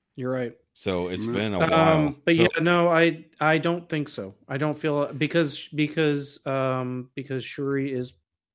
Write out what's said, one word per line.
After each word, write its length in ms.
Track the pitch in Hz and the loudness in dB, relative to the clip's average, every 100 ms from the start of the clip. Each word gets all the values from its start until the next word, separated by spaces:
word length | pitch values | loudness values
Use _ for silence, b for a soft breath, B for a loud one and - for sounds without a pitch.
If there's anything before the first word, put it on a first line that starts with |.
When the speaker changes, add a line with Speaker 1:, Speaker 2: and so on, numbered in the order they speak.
| _ - | _ -10
Speaker 1:
You're 160 | 127 | -6
right. 240 | 127 120 - _ | -4 -6 -10 _
Speaker 2:
So 340 | - 101 90 90 | -10 -4 -2 -2
it's 200 | 90 113 | -4 -4
Speaker 3:
Mm-hmm. 60 | |
Speaker 2:
been 220 | 101 - | -2 -2
a 60 | 95 | 0
Speaker 1:
Um, 100 | 160 | 2
Speaker 2:
while. 460 | 160 160 160 147 - | 4 6 4 2 -2
Speaker 1:
but 100 | - | 0
Speaker 2:
So 80 | 170 | 4
Speaker 1:
yeah, 180 | 180 160 | 4 2
no, 280 | 165 175 175 | 2 4 4
I, 360 | 165 165 156 - - | 4 4 2 -8 -2
I 180 | 151 160 | 2 2
don't 300 | 170 175 170 | 2 -2 -4
think 200 | 156 143 | -4 -4
so. 260 | - 98 - - | -6 -10 -12 -8
I 80 | 135 | -4
don't 200 | 151 147 | -2 -2
feel, 360 | 156 147 143 | -2 0 -2
because, 560 | 139 151 170 151 - - | -2 0 2 0 -2 -8
because, 760 | 151 147 160 156 143 135 - | -2 -2 2 2 0 -2 -6
um, 640 | 143 135 131 131 127 127 123 | -4 -2 0 -2 -4 -6 -10
because 300 | - 131 131 | -12 -8 -8
Shuri 480 | - - 139 139 139 | -8 -6 -2 -2 -2
is 220 | 127 123 - _ _ _ | -4 -6 -10 _ _ _